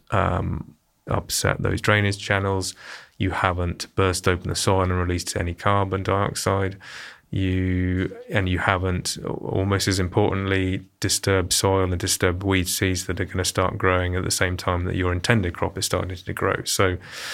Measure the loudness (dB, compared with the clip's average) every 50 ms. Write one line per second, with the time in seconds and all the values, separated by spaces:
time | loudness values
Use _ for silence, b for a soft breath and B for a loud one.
0 | _ -2 0 2 2 2 0 0 -2 -2 -4 -6 -8 -10 -18 _ _ _ _ _
1 | -6 -4 -2 -2 -2 -2 -2 0 0 0 0 0 0 -2 -2 0 2 2 4 4
2 | 4 2 0 -2 -2 -2 0 0 0 0 0 -2 -2 -4 -8 B B B B B
3 | B B B B -2 -2 0 2 2 2 2 0 -2 -2 -4 -6 -8 -6 _ 0
4 | 2 2 2 0 0 0 0 0 -2 -4 -4 -2 0 2 2 2 2 2 0 0
5 | 0 0 -2 -2 -4 -4 -4 -4 -4 -4 -4 -4 -2 0 0 2 0 0 -2 -2
6 | 0 0 0 2 0 0 -2 -2 0 0 0 0 0 -2 -4 -8 B B B B
7 | B B B B B B -4 -2 0 0 0 0 0 0 2 2 2 2 2 0
8 | 0 -2 -4 -10 -8 -4 -2 0 0 2 0 2 2 2 2 2 2 0 -2 -2
9 | -2 -4 -6 -6 -6 -6 -6 -6 -4 -2 -2 0 2 2 2 2 2 2 2 2
10 | 0 0 2 2 2 2 2 0 0 0 2 2 2 0 0 -2 -6 -10 _ -4
11 | -2 -2 -2 0 2 2 2 2 2 2 0 2 4 4 4 4 2 2 0 0
12 | 0 -2 0 2 2 2 2 2 2 2 2 2 2 0 0 0 0 0 0 0
13 | -2 -4 -4 -4 -4 -4 -2 -2 -2 0 0 0 0 0 0 0 2 2 4 2
14 | 2 0 0 -2 -2 0 0 0 0 0 -2 -2 0 0 0 0 0 0 0 0
15 | 0 0 0 0 2 2 2 2 2 0 -2 -2 -4 -4 -2 -4 -4 -2 -2 -2
16 | -2 -4 -8 -8 -8 -8 -4 -2 0 0 0 0 -2 -2 2 2 2 2 2 0
17 | B B B B B B